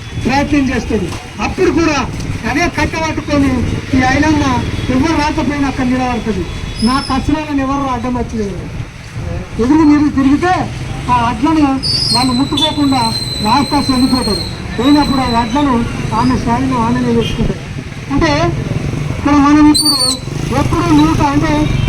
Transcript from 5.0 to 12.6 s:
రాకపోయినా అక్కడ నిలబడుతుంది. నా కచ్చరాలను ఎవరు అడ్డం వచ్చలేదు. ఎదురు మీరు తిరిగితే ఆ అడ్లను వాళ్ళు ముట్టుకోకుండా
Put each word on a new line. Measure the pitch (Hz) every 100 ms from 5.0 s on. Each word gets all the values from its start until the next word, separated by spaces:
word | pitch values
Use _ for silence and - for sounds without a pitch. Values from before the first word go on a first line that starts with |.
| 311 311
రాకపోయినా | 294 302 254 294 277
అక్కడ | 262 247
నిలబడుతుంది. | 254 254 233 220 190 165 - - - 214
నా | 269
కచ్చరాలను | 277 269 - 302 302 277
ఎవరు | 269 277 269
అడ్డం | 247 247
వచ్చలేదు. | 247 233 226 202 170 156 - - - - - - - - -
ఎదురు | 233 302
మీరు | 311 294 294
తిరిగితే | 262 269 285 349 349 - - - - -
ఆ |
అడ్లను | 247 233 233 285 311 285 269 - - - -
వాళ్ళు | 262
ముట్టుకోకుండా | 247 277 294